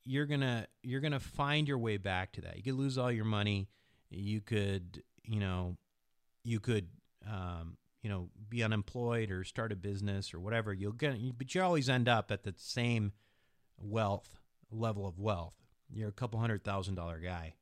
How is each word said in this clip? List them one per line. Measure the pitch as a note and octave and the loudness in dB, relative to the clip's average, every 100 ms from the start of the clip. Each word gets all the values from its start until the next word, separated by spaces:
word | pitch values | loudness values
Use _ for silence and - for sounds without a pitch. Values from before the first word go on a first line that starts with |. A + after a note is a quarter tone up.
you're | B2+ C3+ D3 | 0 0 2
gonna, | D3 C3+ A#2+ - _ | 2 2 2 -4 _
you're | B2 C3+ | -4 -2
gonna | D3+ C#3 | 0 -2
find | - - C#3+ D3 D3 | -4 0 2 4 2
your | C3 | 2
way | A#2 G2+ | 0 0
back | F#2+ F#2 F#2 | 0 -2 -2
to | - | -8
that. | E2 E2+ | -10 -6
You | |
could | A2+ | -4
lose | C3 C#3 C3 | 0 0 2
all | B2 | 2
your | A#2 | 2
money. | G#2+ G#2+ G2+ G2+ G2 _ _ _ _ | 2 2 2 2 -2 _ _ _ _
You | - G2+ G#2+ | -6 -2 -2
could, | G#2 G#2+ G2 G2 F2 D#2 - _ | 0 2 2 0 -4 -14 -18 _
you | - G#2+ | -4 0
know, | G2 F2+ F2+ F2 _ _ _ _ _ _ | 0 0 -2 -6 _ _ _ _ _ _
you | A#2+ A2+ | -2 -2
could, | B2+ A2 F2 - _ _ G2 | 2 0 -2 -16 _ _ -8
um, | G2+ F2+ F2 E2 A#2 _ _ | -6 -6 -6 -10 -12 _ _
you | A2 | -4
know, | G2 F2+ - G#2+ | -4 -6 -12 -6
be | A#2 | 0
unemployed | A2 A2 F#2+ B2 A#2+ A#2 A2 | 2 2 0 -2 0 0 0
or | F#2 | -2
start | F#2 - A2+ | -4 -4 -2
a | G2 | -2
business | G2+ G2 G#2 G2 G2 | -4 -2 0 0 -2
or | E2 | -6
whatever. | F#2+ A2+ G#2+ | 0 0 0
You'll | F#2+ G2+ | -2 -2
get, | A#2+ D3+ A#2+ B2+ A#2+ | 0 0 0 -4 -4
but | C3 | -2
you | F#3 | 2
always | F#3 E3 B2+ | 4 4 4
end | B2+ A#2+ | 4 6
up | A#2 - | 6 4
at | G2+ | -2
the | G#2 F2 | -4 -8
same | - - A#2+ A#2 G#2 - _ _ _ _ _ - | -6 0 2 4 2 -4 _ _ _ _ _ -14
wealth, | G2+ A2 G#2 G2+ - - _ _ _ | -4 0 2 0 -4 -20 _ _ _
level | A2 A2+ G#2 G2 | -2 0 0 -4
of | F2 | -2
wealth. | G#2 F#2 E2+ - _ _ _ | 0 0 -4 -12 _ _ _
You're | G#2+ G#2+ | -6 -6
a | |
couple | G2+ B2 A2 | -2 -2 0
hundred | A#2 G#2 | 2 0
thousand | - G2 F#2+ | 0 -2 -2
dollar | F#2 E2+ E2 | -4 -4 -6
guy. | F2 F2 E2 - | -6 -6 -8 -14